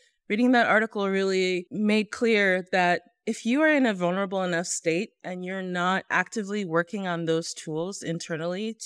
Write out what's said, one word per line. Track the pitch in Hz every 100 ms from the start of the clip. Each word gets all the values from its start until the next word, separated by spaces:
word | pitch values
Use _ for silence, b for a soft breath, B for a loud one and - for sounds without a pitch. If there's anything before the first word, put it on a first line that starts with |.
| _ _ -
reading | 202 247
that | 247 208
article | 202 220 214 196
really | 190 196 190 185 180 -
made | 180 214 214 208
clear | - 233 214 202 185 180
that | 190 180 175 - _ -
if | 226
you | 226 269
are | 311
in | 294 254
a |
vulnerable | 190 175 185 196 190
enough | 185 170 175
state | - 165 165 220 _
and | - 185
you're | 180 190
not | 185 180 180 190 -
actively | 160 185 226 196 208
working | 185 160 170 208 190
on | 170
those | 165 165 170
tools | - - 156 175 202
internally | - 165 - 160 170 185 220 220